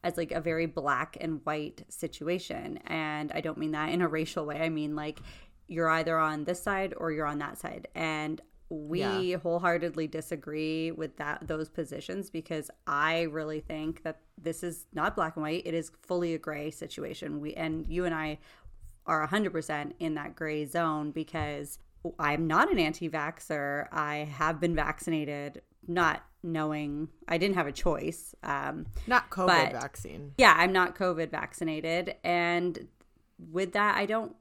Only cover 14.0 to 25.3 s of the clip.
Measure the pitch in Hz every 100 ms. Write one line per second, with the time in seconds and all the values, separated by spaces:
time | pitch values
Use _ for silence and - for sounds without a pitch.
14 | 160 156 _ - 165 160 175 165 - 165
15 | 180 - 165 165 151 170 175 165 156 -
16 | - 180 170 160 160 151 151 - - -
17 | 151 - 156 147 151 - 160 156 151 170
18 | 180 160 156 151 - - - - - -
19 | - 156 151 202 196 165 156 151 151 -
20 | 160 151 147 - 156 151 147 175 165 151
21 | 151 151 156 160 147 143 143 - - -
22 | 170 - 147 151 165 160 330 226 156 156
23 | 165 156 147 165 - 151 143 143 - 151
24 | 147 147 151 135 156 156 170 160 147 151
25 | - 160 147